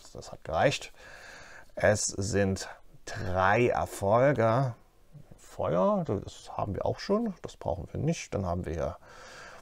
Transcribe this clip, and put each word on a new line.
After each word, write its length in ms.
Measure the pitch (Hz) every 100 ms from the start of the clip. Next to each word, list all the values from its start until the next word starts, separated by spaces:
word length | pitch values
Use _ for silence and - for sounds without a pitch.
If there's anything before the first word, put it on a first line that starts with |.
| -
das 180 | - -
hat 140 | -
gereicht. 480 | - 82 127 - - - - - - - - - -
Es 300 | - 95 104
sind 640 | - - 98 98 98 95 - - - -
drei 640 | - - - 92 92 110 123
Erfolge. 1080 | - 82 - 98 113 139 123 113 117 135 - - _ - 147 - -
Feuer, 680 | - - - 175 196 208
das 460 | 165 101 - - - -
haben 180 | 101
wir 100 | 90
auch 140 | - 113
schon, 340 | - 202 233 175
das 140 | - -
brauchen 300 | - - -
wir 80 | 95
nicht. 340 | 131 165 -
Dann 100 | -
haben 220 | 90 90 87
wir 60 |
hier 240 | 80 71 - - - - - - -